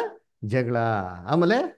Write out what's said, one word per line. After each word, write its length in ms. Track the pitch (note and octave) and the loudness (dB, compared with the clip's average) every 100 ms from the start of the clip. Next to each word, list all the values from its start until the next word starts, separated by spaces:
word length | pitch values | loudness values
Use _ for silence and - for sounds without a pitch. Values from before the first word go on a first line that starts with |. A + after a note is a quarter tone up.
| A4 - _ _ | 0 -8 _ _
ಜಗಳ? 320 | G#2+ B2+ A#2+ A#2+ A2+ G#2+ F#2 F2+ F2+ | -2 0 0 0 0 0 -4 -10 0
ಆಮೇಲೆ 300 | D#3 F3 A#3 E4+ | 2 4 2 0